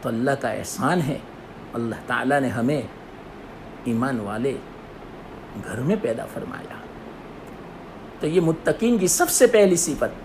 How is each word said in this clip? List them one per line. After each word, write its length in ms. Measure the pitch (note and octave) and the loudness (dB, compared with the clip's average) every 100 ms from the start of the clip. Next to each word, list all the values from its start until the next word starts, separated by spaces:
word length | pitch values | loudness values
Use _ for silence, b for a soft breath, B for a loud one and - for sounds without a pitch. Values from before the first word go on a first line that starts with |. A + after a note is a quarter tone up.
तो 60 | B2 | -2
अल्लाह 260 | A2+ C3 C3+ | 0 0 0
का 160 | A#2+ | 0
एहसान 500 | G#2 - - C3 F3 | -4 -6 -2 2 2
है, 200 | C#3+ C#3+ - - - - - A#2 | 2 -2 -8 -16 -16 -16 -10 -6
अल्लाह 240 | A#2 G#2+ | -4 -6
ताला 380 | - A#2+ B2+ C#3+ | -2 0 4 4
ने 100 | B2+ | 4
हमें 400 | A2+ A#2+ D3 G#2+ - - - - - - - - - A#2+ | 2 2 0 -2 -12 -16 -16 -16 -16 -16 -16 -14 -10 -2
ईमान 320 | A2+ C3+ B2 | 0 0 -2
वाले 320 | G2+ G#2+ C3 B2+ - - - - - - - - - - | -4 -2 -2 -2 -10 -16 -16 -16 -16 -16 -14 -16 -14 -12
घर 220 | - G2+ | -8 -2
में 180 | C3+ G#3 | 2 2
पैदा 240 | C3 A2+ - | 2 -2 -4
फरमाया। 560 | - - G1+ - - - - - - - - - - - - - - - - | -8 -8 -10 -12 -14 -14 -14 -14 -16 -16 -16 -16 -16 -16 -16 -16 -16 -16 -4
तो 60 | D3+ | 2
ये 140 | F3 | 4
मुत्तकीन 560 | E3 D#3+ - D3+ A3+ A#3 | 4 2 2 2 4 4
की 80 | F3+ | 4
सबसे 380 | - F4 - B3+ | 4 4 8 8
पहली 280 | A3 G3 F3 | 10 8 8
सिफत। 360 | - C#3 A#2 - | 2 0 -2 -2